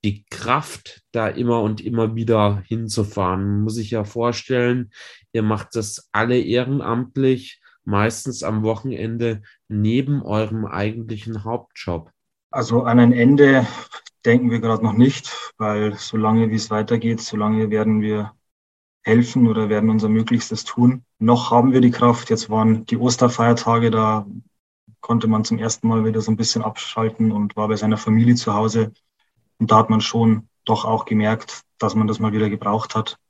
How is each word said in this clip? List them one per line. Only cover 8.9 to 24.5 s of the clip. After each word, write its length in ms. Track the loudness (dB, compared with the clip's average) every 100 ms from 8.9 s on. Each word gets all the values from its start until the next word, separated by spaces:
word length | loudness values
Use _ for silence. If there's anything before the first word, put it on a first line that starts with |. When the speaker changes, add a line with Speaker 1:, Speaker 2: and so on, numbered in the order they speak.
| -8 -8 -4 -4 -4 -12 _ _
Speaker 1:
neben 560 | -2 0 0 0 -4
eurem 420 | -2 -2 -2 -4 -6
eigentlichen 760 | -4 -4 -6 -10 -12 -10 -10
Hauptjob. 680 | -6 -8 -10 -14 -8 -8 -10 _ _ _ _
Speaker 2:
Also 320 | -8 0 0
an 160 | 2 6
ein 160 | 6
Ende 540 | 6 4 6 6 6 0 -8 -16 -20 -20 _ 2
denken 240 | 2 2
wir 100 | -2
gerade 240 | -2 0
noch 100 | 0
nicht, 380 | 4 4 2 -12 -14 -16 _
weil 340 | -4 -2 -2 -4
solange 520 | -6 -2 2 2 2
wie 60 | -2
es 160 | -2
weitergeht, 500 | -4 -2 -2 -2 -4
solange 480 | -6 -2 0 0 0
werden 320 | 0 2 0
wir 300 | 0 -4 -6 _ _ _ _ _ _ _
helfen 440 | 2 2 4 4 2
oder 220 | 2 0
werden 220 | 2 2
unser 180 | 2 2
Möglichstes 540 | 0 0 -2 -2 -10
tun. 400 | -8 2 2 2 _ _
Noch 320 | 2 2 4
haben 220 | 4 4
wir 80 | 6
die 100 | 4
Kraft. 400 | 4 2 2 -2
Jetzt 180 | -4 -2
waren 360 | 0 2 2 0
die 120 | -2
Osterfeiertage, 960 | -2 2 0 2 2 2 2 2 2
da 340 | 2 0 -2 -4 -16 -20